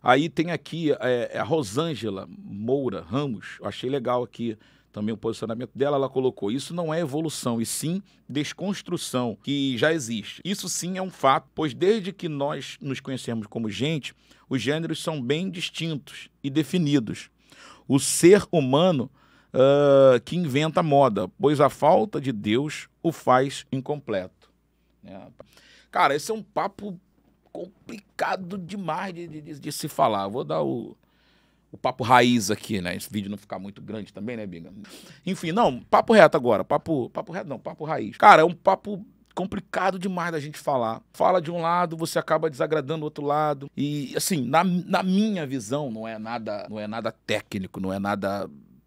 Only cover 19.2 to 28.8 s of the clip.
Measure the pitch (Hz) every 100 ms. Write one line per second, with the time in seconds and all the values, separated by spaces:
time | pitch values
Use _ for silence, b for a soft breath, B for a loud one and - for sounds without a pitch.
19.2 | b b b - 135 143 143 139 135 123
20.2 | - 165 170 131 156 156 160 143 135 98
21.2 | 92 _ 139 143 143 - 147 196 220 151
22.2 | 135 110 104 113 151 - - _ 170 -
23.2 | - 127 139 - - 131 131 147 135 101
24.2 | 92 _ _ _ _ _ _ _ - 95
25.2 | - _ - b b b b 175 160 147
26.2 | - 220 202 - 185 - 202 180 _ _
27.2 | _ _ _ - 180 _ - 214 _ -
28.2 | - - 180 196 165 202